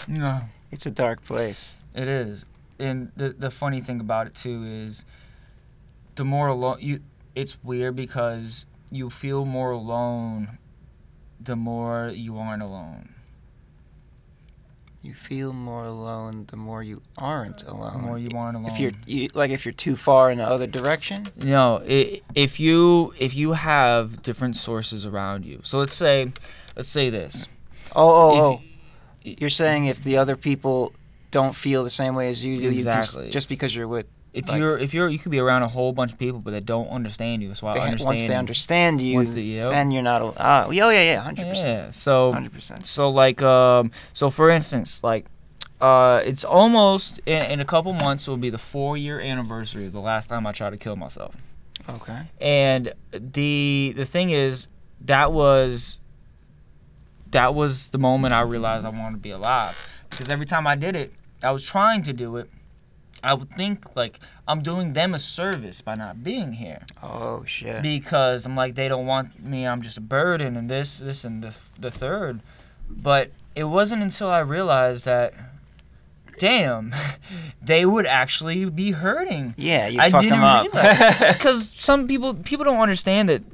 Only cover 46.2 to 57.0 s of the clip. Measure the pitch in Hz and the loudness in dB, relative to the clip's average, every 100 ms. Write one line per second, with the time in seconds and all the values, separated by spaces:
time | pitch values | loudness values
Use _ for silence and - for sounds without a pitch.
46.2 | - 135 - 175 220 233 202 196 - - | 2 -2 4 6 8 8 6 4 -2 -6
47.2 | - 160 110 143 139 165 175 180 143 139 | -2 -2 -2 -4 0 0 0 0 0 -2
48.2 | 143 131 123 113 - 143 139 147 147 147 | -4 -4 -4 -6 -8 -6 -4 -4 -6 -8
49.2 | 135 127 117 113 107 104 98 101 104 110 | -6 -6 -6 -8 -8 -10 -10 -8 -4 -4
50.2 | 107 117 107 104 101 104 113 98 69 - | -4 -6 -6 -6 -8 -8 -10 -10 -10 -12
51.2 | 50 - - - - - - 117 - 113 | -14 -14 -16 -18 -18 -18 -16 -16 -14 -14
52.2 | 160 - 143 143 135 131 120 - - 101 | -14 -6 0 2 4 2 -2 -10 -14 -14
53.2 | 123 139 147 147 143 139 135 117 131 175 | -10 -4 -2 0 0 0 -2 -4 -4 -2
54.2 | 180 151 135 127 - - - - 135 139 | 0 2 0 -2 -10 -18 -20 -8 2 4
55.2 | 143 127 143 135 131 120 - - - - | 4 4 6 6 4 0 -6 -10 -16 -20
56.2 | - - _ - - - - - | -20 -20 _ -20 -20 -20 -20 -20